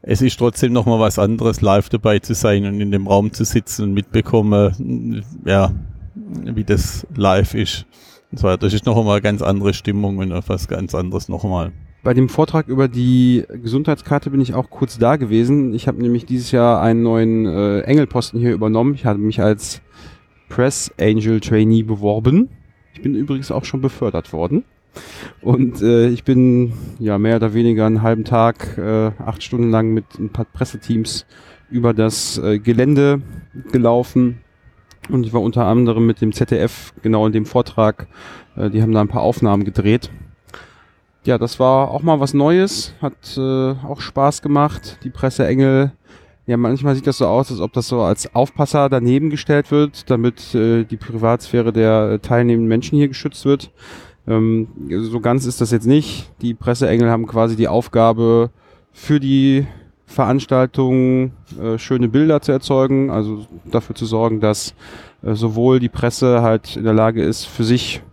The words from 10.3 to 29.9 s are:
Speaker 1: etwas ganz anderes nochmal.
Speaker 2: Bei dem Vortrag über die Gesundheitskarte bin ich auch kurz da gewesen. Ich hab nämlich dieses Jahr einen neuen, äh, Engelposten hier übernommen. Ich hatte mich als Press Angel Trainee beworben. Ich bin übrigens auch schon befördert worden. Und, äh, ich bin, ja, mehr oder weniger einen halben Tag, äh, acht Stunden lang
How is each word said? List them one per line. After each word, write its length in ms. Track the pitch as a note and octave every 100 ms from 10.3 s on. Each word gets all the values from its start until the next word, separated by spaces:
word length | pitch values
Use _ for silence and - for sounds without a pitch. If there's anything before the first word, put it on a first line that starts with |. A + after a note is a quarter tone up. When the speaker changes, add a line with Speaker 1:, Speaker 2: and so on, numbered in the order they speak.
Speaker 1:
etwas 360 | F2 - F#2 -
ganz 280 | F2+ F#2 -
anderes 340 | F2+ F#2+ -
nochmal. 420 | F2 G#2 F2+ E2+ - - -
Speaker 2:
Bei 100 | C3
dem 160 | B2 B2+
Vortrag 380 | - D#3 D#3+ D3+
über 200 | C3 C3+
die 560 | A#2+ B2 B2+ B2 B2 -
Gesundheitskarte 800 | A#2+ A#2 B2+ D3+ D3 - C#3+ C#3+
bin 100 | C#3
ich 140 | B2
auch 160 | B2+ -
kurz 280 | - B2+ A2+
da 200 | A#2 D3
gewesen. 560 | A#2 A2 A#2+ C#3+ C3
Ich 140 | A2 -
hab 100 | A#2+
nämlich 280 | A#2+ A#2+ -
dieses 260 | B2+ A#2+
Jahr 300 | B2+ A#2+ A2
einen 220 | A2 A#2
neuen, 420 | A#2 A2+ A2+ A2+ G#2+
äh, 360 | E2+ G2+ G2+
Engelposten 580 | - C#3+ C#3 B2 - A#2
hier 140 | A#2+
übernommen. 400 | G2 G#2+ A2 B2+
Ich 120 | C#3 A#2+
hatte 140 | G2+
mich 220 | G#2+ A2
als 400 | G#2 G#2 - - _ - - - _ _ _
Press 460 | - B2+ - - -
Angel 420 | G2+ A2 A2 A2
Trainee 420 | - A2 A2 A2+
beworben. 680 | A2 G#2+ G2+ G#2+ A#2 E3 C4 - _ _ _
Ich 80 | -
bin 120 | C3+ A#2+
übrigens 360 | C#3+ C3+ C3+
auch 140 | - -
schon 160 | C3+
befördert 500 | C3 - A2+ F2 -
worden. 320 | D#2 F2 D#3+ - _ _ - - - - -
Und, 400 | - B2+ C3 A#2+
äh, 260 | G#2+ A#2 A#2+
ich 160 | A#2+
bin, 500 | - B2+ B2+ B2 B2 A2+ - -
ja, 180 | A2 G2+
mehr 160 | G#2+ A#2
oder 180 | A2
weniger 320 | A2 A#2 A2 A2
einen 160 | A2+
halben 220 | A2+ A2+
Tag, 540 | G#2+ A#2+ A2+ A2+ - -
äh, 340 | G2 A2 A2 G#2
acht 200 | - -
Stunden 260 | - B2 A#2
lang 240 | A2 A2+